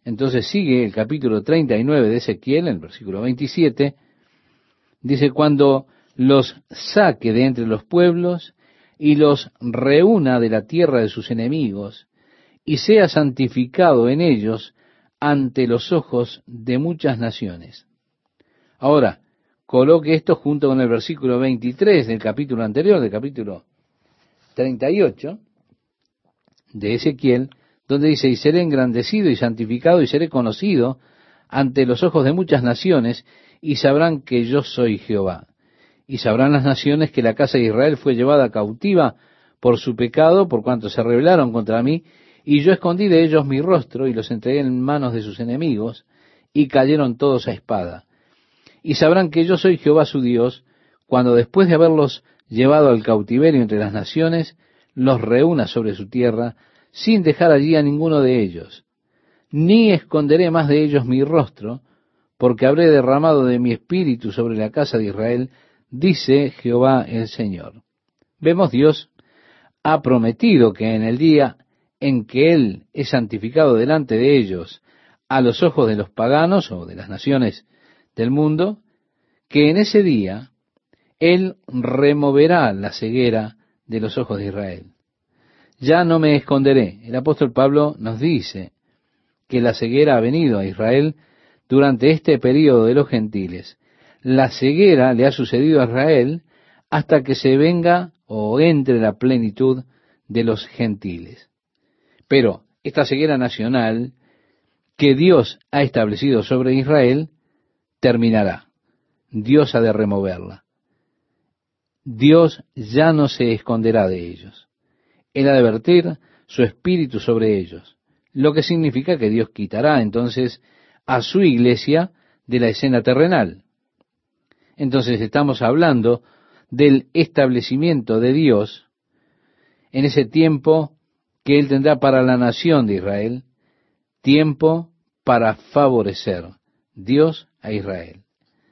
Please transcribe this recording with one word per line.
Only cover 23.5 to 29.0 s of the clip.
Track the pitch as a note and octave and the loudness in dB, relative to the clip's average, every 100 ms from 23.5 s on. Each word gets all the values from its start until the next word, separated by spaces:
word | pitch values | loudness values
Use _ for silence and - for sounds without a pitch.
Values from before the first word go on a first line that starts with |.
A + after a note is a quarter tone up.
| F2+ _ _ _ _ _ _ _ _ _ - | -12 _ _ _ _ _ _ _ _ _ -6
treinta | C3 A#2+ C3 | -4 -2 -2
y | G3 | 0
ocho, | E3 - C#3+ G#3+ _ _ _ _ _ _ _ _ _ _ _ _ _ G#2+ | 0 -2 -14 -16 _ _ _ _ _ _ _ _ _ _ _ _ _ -10
de | G#2 A#2+ | -4 -2
Ezequiel, | D#3 C3+ C#3 B2 C3+ - _ _ _ | -4 -2 0 0 -2 -12 _ _ _
donde | C#3 D3+ | -2 0
dice, | C#3+ C3+ | 0 0
"Y | A#2 | 0
seré | D3 E3+ | 0 0
engrandecido | E3+ C#3 B2+ A#2 | 0 0 0 -2